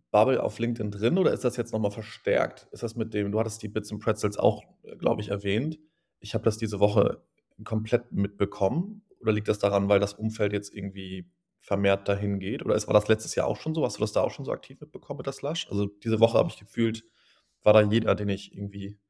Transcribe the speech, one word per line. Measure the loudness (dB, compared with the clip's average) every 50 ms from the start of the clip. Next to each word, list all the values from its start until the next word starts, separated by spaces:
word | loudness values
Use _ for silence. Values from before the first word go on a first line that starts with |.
| _ _
Bubble | 4 4 6 6 4 2
auf | 0 -2 -2
LinkedIn | -2 -2 -2 -2 -2 -4 -6
drin | -4 0 0 2 2 2
oder | 2 2
ist | 2 0 -2
das | -2 -2
jetzt | -4 -4 -4 -4
noch | -2
mal | -2 -2
verstärkt? | -4 -6 -10 -12 -14 -6 -2 0 2 2 0 -2 -4 -10 -20 _
Ist | -12 -8
das | -8 -6 -6
mit | -6 -6 -4 -2
dem, | -2 -2 0
du | 0 0
hattest | -2 -2 -4 -10
die | -10
Bits | -8 -6 -6 -6 -6
and | -8 -4
Pretzels | -2 -2 -2 0 -2 -4 0
auch, | 4 4 4 4 2 -4 _ _ _
äh, | -20 -20 -8
glaub | -2 0 0 0 0
ich, | -2 -4
erwähnt. | -6 -4 -2 0 0 0 0 -2 -6 -8 _ _ _ _ _ _ _ _
Ich | -10 -6 -4
hab | -2
das | 0 0 0
diese | 0 -2 -4 0 2
Woche | 2 4 4 4 2 2 0 -6 _ _ _ _ _ _ _ -16 -8
komplett | -4 -4 -4 0 0 0 0 0 -2
mitbekommen. | -2 -2 -2 -2 -2 -2 -2 -2 0 0 0 0 0 0 -4 -4 -8 -14 -18 _ _ _
Oder | 0 0
liegt | 0 2 0
das | -2 0 2
daran, | 2 2 4 4 4
weil | 4 4 4
das | 4 0 -2
Umfeld | -4 -6 -4 -2 -2 -2 0
jetzt | -2 -2 -6 -8 -10
irgendwie | -10 -10 -10 -10 -10 -12 -10 -10 -10 -12 -14 _ _ _ _ _ _
vermehrt | _ -4 -2 2 2 2 2 2 0 -2
dahin | -2 0 -2 -2 -2 -4
geht? | -4 -6 -6 -4 -2
Oder | 0 0
ist, | 0 2
war | 4 4
das | 4 4
letztes | 4 2 0 -2 -4 -4
Jahr | -2 -2
auch | -2 -2
schon | -4 -4 -4 -2
so? | -2 -2
Hast | -2 -2
du | -2
das | -2 -2
da | 0 0
auch | 0 0
schon | -2 -6 -8
so | -6
aktiv | -8 -8 -10 -14 -20 -20
mitbekommen | -20 -18 -18 -16 -12 -12 -12 -10
mit | -8
der | -10
Slush? | -8 -8 -6 -6 -6 -6 -6 -4
Also | -2 -2 -2
diese | -2 -4 _ -4 -2 4 6
Woche | 6 6 6
hab | 6 2 2
ich | -2
gefühlt, | -10 -16 -8 -2 0 0 0 -2 -4 -10 _ _ _ _ _ _ _ _ _ _ _ 4
war | 6
da | 8 8
jeder, | 6 6 4 2 2 2 0
den | 0 0
ich | -4 -4 -6 -8 -12 -12
irgendwie | -12 -10 -10 -10 -10 -10 -12 -12 -16 _